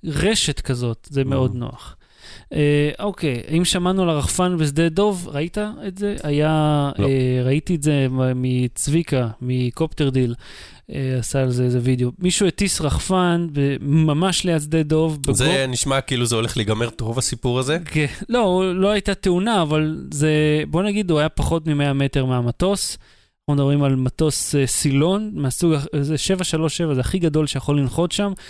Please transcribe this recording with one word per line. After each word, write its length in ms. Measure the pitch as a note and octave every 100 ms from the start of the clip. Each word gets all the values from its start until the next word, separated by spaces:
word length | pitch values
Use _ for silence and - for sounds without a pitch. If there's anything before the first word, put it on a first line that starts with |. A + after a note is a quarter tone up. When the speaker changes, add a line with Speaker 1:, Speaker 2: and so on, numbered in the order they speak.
Speaker 1:
רשת 560 | - C#3+ F3 A3 - C#3+
כזאת, 480 | - B2 B2 A2+ -
זה 140 | C#3
מאוד 280 | C3 C3+ B2+
Speaker 2:
Mhm. 40 | B2+
Speaker 1:
נוח. 380 | A#2+ A#2 - - _ _ - - -
אה, 380 | - D3 D3 D3 -
אוקיי, 440 | G3+ F#3+ D3+ B2 - D#3+
אם 80 |
שמענו 380 | F3 F#3+ F3+ F#3+
על 80 | F3+
הרחפן 460 | D3+ C3+ - F3+ F3+
בשדה 320 | D3+ C#3+ E3
דוב, 400 | D#3+ G#3 F#3+ E3+
ראית 260 | C#3+ E3 G#3
את 400 | G#3 A3 G#3+ F#3
זה? 180 | G3+ G3+
היה, 280 | D3+ D3 D3+ D#3 D3+ D3 C#3+ -
Speaker 2:
לא. 80 | C#3
Speaker 1:
אה, 360 | C3+ B2+ B2+
ראיתי 300 | B2 C#3+ -
את 80 | E3+
זה 240 | C#3+ D3 C3+
מ-, 220 | C3 B2+ B2+
מצביקה, 840 | B2+ B2+ B2 - - D#3 E3 C3+ A#2+ A2
מקופטר 680 | B2 B2+ B2 - D#3+ - C#3+
דיל, 240 | C3 B2 A#2+ - - - - -
אה, 240 | C#3 C3 B2+
עשה 240 | A#2 C3+
על 80 | C3
זה 140 | B2
איזה 140 | B2+ B2
וידאו. 280 | A#2+ B2+ B2 -
מישהו 280 | F3+ - G3
הטיס 340 | - G3+ -
רחפן 680 | D3+ D#3 - F#3 F3+ E3+ E3+
ב-, 240 | D3 C#3 C#3
ממש 640 | C#3+ D3+ D#3 D3 F#3 F3
ליד 140 | F#3 E3
שדה 220 | D3 D#3+
דוב, 360 | D#3 D#3 D#3+ D3+ C#3
Speaker 2:
זה 120 | G2
Speaker 1:
בגו- 280 | C3+ C#3 C3
Speaker 2:
נשמע 280 | B2 C3+ C3+
כאילו 260 | - B2 A#2+
זה 100 | A#2
הולך 200 | A2+ -
להיגמר 340 | G#2 A2 A#2
טוב, 280 | - A2 A#2
הסיפור 400 | - B2 C3 B2
הזה. 200 | C3 D#3+
Speaker 1:
כן, 220 | E3 D3+ D3 - -
לא, 440 | A#3+ G#3+ F3+ F#3+
לא 160 | F3+ F#3+
הייתה 240 | G#3 G3
תאונה, 480 | F#3+ G3 F3 G#3 G#3+
אבל 420 | D#3 D#3 D#3 D#3 C3+
זה, 180 | C#3+ D#3 D3+ D3+ D3+ D3+
בוא 120 | D#3
נגיד, 280 | G3+ G3+ F#3+
הוא 80 | D#3
היה 100 | D3+
פחות 380 | - C#3+ E3 D#3
ממאה 260 | D3 C#3+
מטר 320 | C#3 C#3 D3
מהמטוס. 720 | C3 B2+ A#2+ - F3+ G3 - - - - _ _ -
אנחנו 60 | C#3+
מדברים 200 | C#3 C#3+
על 140 | C#3 C3
מטוס, 580 | C3 - D#3 - -
אה, 120 | C#3+ C3+
סילון, 640 | - D3 C#3 D#3+ G3 G#3+
מהסוג 380 | G3+ C#3 - E3+
ה-, 280 | D#3 C#3 D#3
זה 160 | C#3+ D#3
שבע 260 | - F#3+
שלוש 320 | F3+ D#3+ D#3+ -
שבע, 180 | E3+
זה 60 | C3
הכי 180 | B2 F#3+
גדול 280 | E3+ D3+ D3+
שיכול 320 | C#3 - D3
לנחות 340 | C3+ D#3 F3
שם. 200 | - G3+ F#3+ -